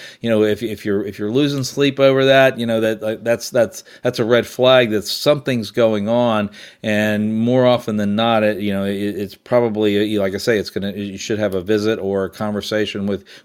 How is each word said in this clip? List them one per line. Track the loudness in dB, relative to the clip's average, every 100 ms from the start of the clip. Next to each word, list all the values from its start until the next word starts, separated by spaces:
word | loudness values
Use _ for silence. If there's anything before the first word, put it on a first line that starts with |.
| -20 -8
you | 0
know, | 2
if, | 2 0
if | -4 -6
you're, | -2 -2
if | -4 -6
you're | -2
losing | 0 0 -2
sleep | -4 -2 -2 4
over | 4 4 4
that, | 6 4 2
you | -2
know, | 0
that, | 0 -2
like, | -4 -4
that's, | -2 -2 -2
that's, | 0 0 -2 -20 -6
that's | -4 -2
a |
red | 2 2 2
flag | 2 6 6 4
that | 0
something's | -4 -2 0 0 0 -4 -4
going | 2 2 2 0
on. | 0 2 0 -2 -8 -20 _
And | -2 0 0 0 -2
more | 0 2 4 4
often | 2 0 -2
than | -2
not, | 0 2 2
it, | 2 0
you | -4
know, | -2
it, | -4
it's | -4 -4 -6 -8
probably, | -12 -2 0 2 0 2 2 0 0
like | -2
I | -2
say, | 0 0
it's | -2
gonna, | -6 -6
you | -6 -10 -10
should | -6 -4
have | -2
a | -4
visit | -2 0 0 -2
or | -4 -4
a | -4
conversation | -6 -6 -6 -4 -4 -2 -4 -4
with, | -6 -8 -20